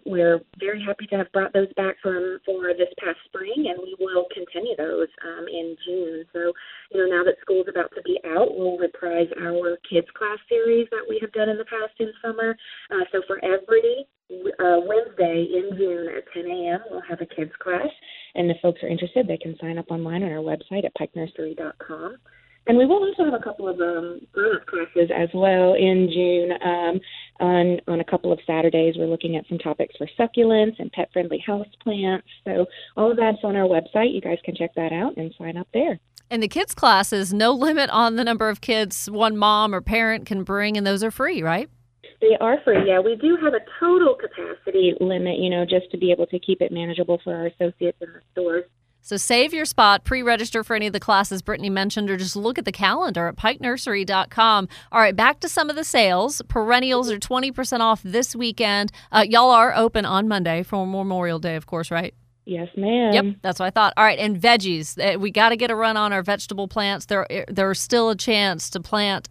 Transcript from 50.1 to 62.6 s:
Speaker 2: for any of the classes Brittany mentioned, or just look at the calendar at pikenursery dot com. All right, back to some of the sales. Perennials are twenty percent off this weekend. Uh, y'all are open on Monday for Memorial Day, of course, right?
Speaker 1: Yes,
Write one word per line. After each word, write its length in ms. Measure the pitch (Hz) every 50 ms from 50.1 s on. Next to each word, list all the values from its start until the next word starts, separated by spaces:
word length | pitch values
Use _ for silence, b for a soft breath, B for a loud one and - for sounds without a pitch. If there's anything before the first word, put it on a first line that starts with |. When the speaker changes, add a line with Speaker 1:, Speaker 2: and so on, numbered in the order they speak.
| 262 254 247 240 233 208 233 233 - 226
Speaker 2:
for 140 | 214 - 226
any 100 | 214 214
of 60 | 208
the 80 | 196 196
classes 400 | - - 208 196 202 - 196 185
Brittany 300 | - - 214 - 214 196
mentioned, 400 | 190 190 196 202 - 214 208 196
or 80 | 190 180
just 180 | 190 180 -
look 220 | 202 208 233 254 349
at 80 | -
the 60 | 202
calendar 540 | - - 202 185 220 320 370 285 170 170 170
at 100 | 170 -
pikenursery 680 | - - 226 262 - 262 240 254 247 - 247 208 202 190
dot 240 | 196 196 190 - -
com. 400 | - 233 226 226 214 202 185 B B B B B
All 80 | - 233
right, 160 | 220 202 185
back 240 | 208 220 254 - -
to 80 | - 320
some 220 | - 349 311 294
of 60 | 285
the 60 | 311
sales. 600 | 311 - - 247 214 185 180 180 214 285 294 - 240
Perennials 640 | - - 233 214 226 240 254 262 262 254 247 254 233
are 80 | 214 202
twenty 320 | - - 254 254 262 269
percent 320 | 254 - 262 - 262 233
off 200 | 226 226 220 -
this 340 | - 185 185 233 254 - -
weekend. 560 | 233 247 233 220 - 226 208 202 202 202 208 B B B B
Uh, 140 | - 214 214
y'all 240 | 214 226 233 247 254
are 240 | 247 226 226 254 -
open 300 | - 226 226 - 220 202
on 240 | - 185 190 214 220
Monday 340 | 208 196 175 170 165 170
for 240 | 180 - 214 196 185
Memorial 520 | 185 190 196 196 196 185 180 175 170 165 160
Day, 180 | 170 170 160
of 80 | 156 -
course, 260 | - 175 165 165 -
right? 220 | 170 165 175 - - _ _ _ _ _ _
Speaker 1:
Yes, 240 | - 180 165